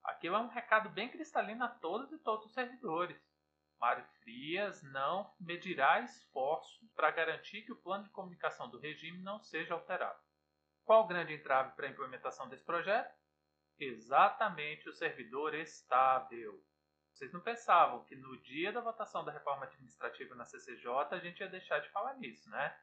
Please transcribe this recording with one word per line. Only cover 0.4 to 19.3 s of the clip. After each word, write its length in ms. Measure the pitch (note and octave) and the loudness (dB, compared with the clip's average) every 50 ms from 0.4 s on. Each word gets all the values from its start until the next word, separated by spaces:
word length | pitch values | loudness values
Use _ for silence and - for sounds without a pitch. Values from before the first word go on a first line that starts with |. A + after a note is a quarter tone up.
| A#3+ A#3+ | 0 -2
recado 400 | A3+ A#3+ - - A3 A3 G#3+ G#3 | -6 -8 2 4 4 4 4 0
bem 220 | D#3 F#3 G#3+ B3+ | -4 -6 -6 -6
cristalino 520 | - - D#4 - - C4 G#3+ G3 A3 A#3 | -6 -10 -12 -2 -2 -2 -2 0 -2 -4
a 60 | B3+ A#3 | -4 -4
todos 420 | - - - D#3+ F3+ A3+ C4+ C4+ | -4 -6 -6 -4 -4 -4 -6 -8
e 80 | D#4 - | -14 -6
todos 280 | _ B3 A3 G#3+ - | _ -2 -2 -2 -4
os 80 | A3 - | -10 -6
servidores. 680 | B3+ B3 A#3+ B3+ B3 - F#3 D#3 E3+ F3+ E3+ D#3 - _ _ _ _ _ _ _ _ _ _ _ _ | -6 -6 -6 -6 -10 -6 -4 -2 -2 -2 -2 -4 -14 _ _ _ _ _ _ _ _ _ _ _ _
Mário 260 | - A#2+ B2+ B2+ A#2+ - _ _ | 2 2 2 0 -4 -14 _ _
Frias 640 | _ A#2 A2+ B2 C3+ D3+ E3 F#3+ G#3 G3 F3 - | _ -16 -14 -10 -6 -4 -2 -2 -2 -2 -4 -10
não 520 | - C#3 C3+ C3+ C#3 C#3+ E3+ F#3+ G3+ - - _ | -16 -10 -4 -2 0 0 0 0 -4 -8 -12 _
medirá 600 | F#3 E3 F3 F3 - F#3 E3 C#3 C3+ D3 E3+ G#3 | -8 -8 -8 -6 -4 -4 2 6 6 8 8 6
esforços 880 | B3 A#3+ - - - _ _ C3+ C3 C#3 D#3+ - - - - - - - _ | 4 -4 -12 -18 -20 _ _ 0 2 2 0 0 -2 -12 -20 -20 -20 -14 _
pra 160 | - D#3 D3+ | 2 2 4
garantir 520 | D#3+ E3+ D#3+ D#3+ D#3 D3 - - - G#3 | 4 4 0 0 0 -4 -8 -12 -14 -14
que 100 | A3 - | -12 -12
o 40 | A#3 | -14
plano 280 | - _ F3 F#3+ G3+ G#3 | -12 _ -6 -6 -6 -6
de 60 | G3 | -10
comunicação 600 | _ - F#3+ F3+ F3 D3+ - D#3 - - D3 A#2+ | _ -12 -12 -12 -10 -4 -4 -4 -4 -4 -12 -12
do 80 | A#2+ A#2 | -12 -10
regime 400 | B2+ D3+ D3+ - D#3 E3 F3 F3+ | -10 -10 -10 -8 -12 -12 -12 -10
não 220 | F#3 F#3+ G3+ G#3+ | -8 -8 -8 -10
seja 340 | - - - D#3 E3 E3 C#3 | -10 -6 -6 -6 -4 -2 -4
alterado. 440 | C3 - - F#3 E3+ B2 G2 F2 - _ _ _ _ _ _ _ _ _ _ _ _ _ | -6 -4 -6 -4 -2 -2 -4 -4 -10 _ _ _ _ _ _ _ _ _ _ _ _ _
Qual 200 | - A3 A3 A3 | 8 8 8 8
o 20 | |
grande 280 | E3+ F3 F3 E3 D3+ D3+ | 6 0 -2 -2 -2 -6
entrave 400 | D3 - - C3+ C3 C3 - - | -10 0 4 4 4 4 2 -4
pra 140 | - C#3+ C3+ | -8 -8 -8
implementação 600 | C3 D3 C#3 C3 B2+ B2 - B2+ - - C#3 B2 | -6 -6 -8 -8 -8 -6 -8 -8 -8 -8 -12 -12
desse 160 | C3 B2+ - | -12 -14 -6
projeto? 500 | - E3 E3+ E3 F#3+ G3+ A#3+ - - - _ _ _ _ _ _ _ _ _ _ _ _ _ | -4 -2 -2 0 2 0 0 0 -4 -12 _ _ _ _ _ _ _ _ _ _ _ _ _
Exatamente 1080 | D3+ C3+ A#2+ A2 A2 A#2 C3+ D3+ F#3 G3+ - - E3+ D#3 C#3+ D3+ D3 D3+ D#3 D3+ - D#3+ | -8 -6 -6 -8 -6 4 8 8 8 8 6 2 0 0 0 -2 -6 -6 -6 -8 -10 -14
o 40 | |
servidor 640 | D3+ - E3+ D#3 - - - A2+ A#2 C#3 D3+ D#3 D3+ | -6 -2 -2 -2 -2 -4 -12 -8 -4 -2 -2 -2 -2
estável. 1080 | D3+ E3 D#3 - - - _ B2+ B2+ C3 C3 C3 C3 - - A#2 A#2 A2+ G#2+ G2 F#2 _ _ _ _ _ _ _ _ _ _ | -2 -6 -8 -12 -20 -4 _ 6 6 8 8 6 4 2 -4 -12 -10 -10 -10 -12 -14 _ _ _ _ _ _ _ _ _ _
Vocês 200 | _ - - - | _ -16 -14 -12
não 80 | - F3 | -12 -8
pensavam 640 | - A#3 A#3 A#3 - - F#3+ E3+ D#3 C3+ B2 A#2 - | -6 -6 -6 -4 4 8 10 10 10 8 6 -4 -8
que 120 | - C#3 | -12 -18
no 240 | C3 C3 C3 C3 A#2+ | -16 -14 -14 -14 -16
dia 320 | - - B2+ D3+ E3+ G3+ | -14 -10 -4 -2 -2 0
da 80 | G#3+ A#3+ | -2 -2
votação 420 | A3+ A3+ A3 - G#3+ - - F3+ | -4 -4 -4 -6 -8 -4 -4 -4
da 100 | D#3 D3 | -4 -4